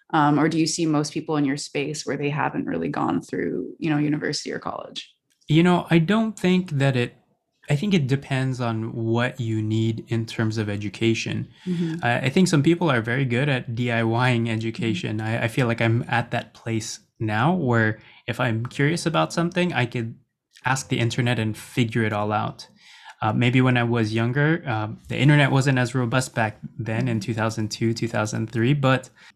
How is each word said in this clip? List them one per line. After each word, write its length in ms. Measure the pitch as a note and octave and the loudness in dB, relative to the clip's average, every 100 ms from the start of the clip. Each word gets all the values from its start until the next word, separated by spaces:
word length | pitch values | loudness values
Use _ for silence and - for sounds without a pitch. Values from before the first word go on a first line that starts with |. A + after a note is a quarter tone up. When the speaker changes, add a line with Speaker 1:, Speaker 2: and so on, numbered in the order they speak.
| - | -2
Speaker 1:
Um, 280 | D#3+ D3 C#3+ | 2 4 4
or 100 | D#3+ | 2
do 80 | D#3+ | 2
you 80 | D#3+ | 0
see 200 | - D#3+ | 0 0
most 260 | D3 D3+ | 0 0
people 220 | D#3+ D#3 D3+ | -4 -4 -2
in 80 | C#3 | 0
your 120 | D3 | -2
space 460 | - C#3+ C#3+ D3+ - | -6 -6 -6 -6 -6
where 120 | C#3+ | -4
they 140 | C#3+ | -2
haven't 340 | D3 C3+ - - | -2 -2 -4 -4
really 240 | - - | -4 -2
gone 320 | D3 - - | -2 -2 -2
through, 540 | - - E2 - - - | -4 -6 -4 -4 -8 -6
you 120 | E3 | -2
know, 80 | D3 | 0
university 520 | D3 D3+ - D3 - | 0 -2 -2 -4 -6
or 60 | C#2 | -8
college? 560 | - - - - - _ _ _ - | -8 -10 -10 -14 -16 _ _ _ 2
Speaker 2:
You 140 | D#3 | 4
know, 240 | F3+ F3 - | 6 4 4
I 80 | E3+ | 4
don't 360 | E3 A3 A3 G#3+ | 4 2 0 0
think 320 | F#3 F#3 F3+ | 2 2 2
that 240 | C#3 C#3 B2+ | 0 2 2
it, 180 | B2 - _ _ _ _ - | -2 -6 _ _ _ _ -2
I 60 | C#3+ | 0
think 180 | G#3 | 2
it 140 | F#3 B2+ | 2 2
depends 520 | C#3 - C3 C3 B2 | 0 0 -2 -2 -2
on 320 | A#2+ A2 A2+ | -2 -2 -4
what 460 | B2+ A2+ A#2 B2 B2 | -4 0 2 0 -2
you 220 | A2+ A2 | -2 -2
need 440 | G#2+ A2 A2+ A2+ - | 0 2 0 -2 -2
in 180 | A#2 A2+ | -4 -4
terms 320 | - A2 A2+ | -2 0 0
of 100 | G#2 | -4
education. 800 | G2+ G#2 - A2+ A2+ - A2 - - F#3 | -4 -6 0 0 2 -2 -6 -8 -10 -6
Speaker 1:
Mm-hmm. 360 | F3 E3 E3 | -4 -4 -2
Speaker 2:
I, 180 | A#2+ B2 | -2 0
I 80 | C3 | 0
think 180 | F#3+ F3+ | 2 4
some 160 | D3+ | 4
people 260 | D3+ E3+ E3+ | 4 2 2
are 120 | A#2+ | 0
very 240 | A2+ B2+ C3 | 0 -2 0
good 220 | A#2+ D3 | 0 0
at 280 | B2+ - A2+ | -2 -4 -4
D 160 | B2 | -2
I 100 | A#2 | 0
Y-ing 480 | A2+ A#2 B2+ A#2 A#2 | 0 2 2 2 0
education. 680 | A2 A2+ - A2+ A2 B2 G#2+ | -2 -4 -2 -2 -2 -4 -4
Speaker 1:
Mm-hmm. 100 | A2 | -4
Speaker 2:
I, 160 | A#2 | -2
I 40 | A#2+ | -2
feel 200 | C#3+ A#2 | 0 0
like 120 | A#2 | 2
I'm 240 | A#2 A#2 - | 2 2 0
at 240 | A#2 A2+ | -2 0
that 240 | A#2+ - - | -4 -8 -12
place 460 | A#2 A2+ - - _ - | -6 -6 -6 -14 _ -8
now 340 | A2 G#2+ D3 | -2 2 2
where 460 | F#3 C3 A#2 G#2+ G#2+ - - - | 2 2 4 2 0 -10 -16 -8
if 140 | A2+ | -2
I'm 260 | B2+ A2 A#2+ | 0 -2 -4
curious 400 | - C#3+ E3+ E3+ | 0 0 0 0
about 260 | D#3+ D#3+ | 0 0
something, 400 | F3 E3+ F3 F3+ | 0 -2 0 0
I 120 | B2 A#2 | 0 -2
could 300 | B2 A#2 - _ _ _ _ B2+ | -2 -6 -10 _ _ _ _ -2
ask 240 | C3+ - | -2 -2
the 100 | B2+ | 0
internet 380 | A#2 C3 A#2+ A#2 | 0 0 0 0
and 160 | A2 G#2+ | -2 -4
figure 480 | - - A2+ A#2+ | -6 -2 0 0
it 80 | G#2+ | 0
all 200 | G#2 G#2 | 0 0
out. 360 | G#2+ A2+ - - _ - - - - | -2 -2 -8 -20 _ -20 -20 -18 -4
Uh, 120 | A2 | -2
maybe 260 | B2 B2 B2+ | 2 4 4
when 160 | C3 B2 | 4 4
I 80 | |
was 300 | A#2 A#2 A2 | 2 0 0
younger, 500 | A2+ A#2 C#3 D3 E3+ D3+ | 0 0 2 2 0 -2
uh, 220 | A2 A2 A2+ - | -4 -4 -8 -8
the 80 | A2+ | 2
internet 340 | C#3 D3 C3 | 6 6 6
wasn't 260 | C3+ C3+ B2+ | 4 4 2
as 160 | A#2 | 0
robust 400 | C3 A#2+ B2+ B2 | 0 0 0 0
back 240 | B2 G#2+ - - - | -2 -2 -4 -14 -8
then 300 | A2+ A2 B2+ | -4 -2 -2
in 100 | A2+ | -2
two 140 | - | -2
thousand 360 | A2 A2 A2 G#2+ | -2 -2 -2 -6
two, 240 | - A2+ | -2 -2
two 140 | A2+ A2+ | -2 -2
thousand 420 | A2 G#2+ A2+ A2 | -2 -2 -2 -4
three, 240 | A#2 A#2+ | 0 2
but, 360 | D3 C3 B2+ - _ - | 2 2 2 -2 _ -20